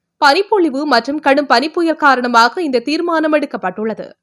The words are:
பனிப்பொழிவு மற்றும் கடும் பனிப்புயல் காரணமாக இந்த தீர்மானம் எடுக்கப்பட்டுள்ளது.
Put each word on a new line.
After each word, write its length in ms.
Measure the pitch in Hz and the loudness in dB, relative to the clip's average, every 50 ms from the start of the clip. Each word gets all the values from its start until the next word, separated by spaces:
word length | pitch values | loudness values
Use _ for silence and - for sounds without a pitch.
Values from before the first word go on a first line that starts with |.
| _ _ _ _ 302 | _ _ _ _ 2
பனிப்பொழிவு 580 | 277 285 370 415 - 453 392 339 294 240 269 311 | 2 2 2 0 0 0 0 0 0 -2 -4 -2
மற்றும் 360 | 294 262 233 233 277 294 302 | 0 0 0 0 -2 -6 -2
கடும் 260 | - 277 277 294 285 | 0 2 2 2 2
பனிப்புயல் 500 | 269 254 240 277 311 - 359 339 320 302 | 2 0 0 0 -2 -4 -2 -2 -2 -2
காரணமாக 680 | 311 302 277 262 254 247 247 240 226 233 247 - 370 339 | 2 2 2 2 2 0 2 2 4 4 2 0 -4 -4
இந்த 160 | 285 247 233 | -2 -2 -4
தீர்மானம் 540 | 233 285 302 349 349 349 330 311 311 311 302 | -2 -2 -4 -4 -2 -2 -2 -2 0 0 0
எடுக்கப்பட்டுள்ளது. 760 | 302 294 277 - 214 196 185 180 214 214 220 208 208 - - - _ | -2 -2 -4 -8 -8 -8 -8 -6 -6 -6 -6 -6 -8 -12 -16 -18 _